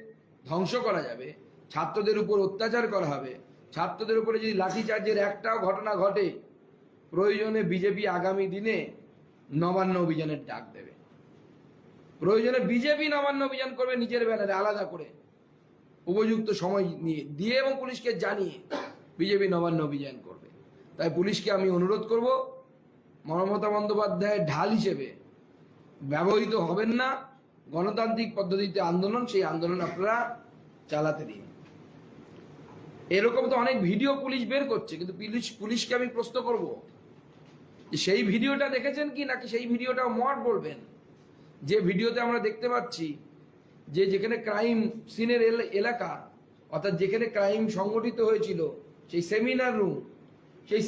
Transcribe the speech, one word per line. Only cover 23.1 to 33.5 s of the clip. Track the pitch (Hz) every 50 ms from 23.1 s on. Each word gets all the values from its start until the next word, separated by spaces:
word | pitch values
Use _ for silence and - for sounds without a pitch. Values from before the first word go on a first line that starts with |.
| - - -
মমতা | 147 160 175 190 196 208 208 214 214 208
বন্দ্যোপাধ্যায়ের | 208 208 208 214 208 214 190 180 175 196 208 208 196 170 151
ঢাল | 139 156 185 208 220
হিসেবে | 208 - 196 165 139 135 113 - - - - - - - - - - - - - - - - - - 139 139
ব্যবহৃত | 147 151 175 196 214 214 - - 226 214 170
হবেন | 156 175 202 220 220 233 247
না। | 254 262 277 262 - - - - _ _ _ - _ - 143
গণতান্ত্রিক | 165 180 208 208 226 226 220 226 220 233 202 -
পদ্ধতিতে | 202 196 175 190 196 202 190 165 151 143 165
আন্দোলন, | 175 180 190 202 220 247 247 226
সেই | 214 190 180 156
আন্দোলন | 160 165 165 170 180 180 170
আপনারা | 160 170 170 190 214 226 240 240 233 - - - - - - - - - - - -
চালাতে | 151 151 151 156 147 135 120 113
দিন। | 107 - - - - - - - - - - - - - - - - - - - - - - - - - - - - - - - - - - - 175
এরকম | 196 214 240 240 262 254 247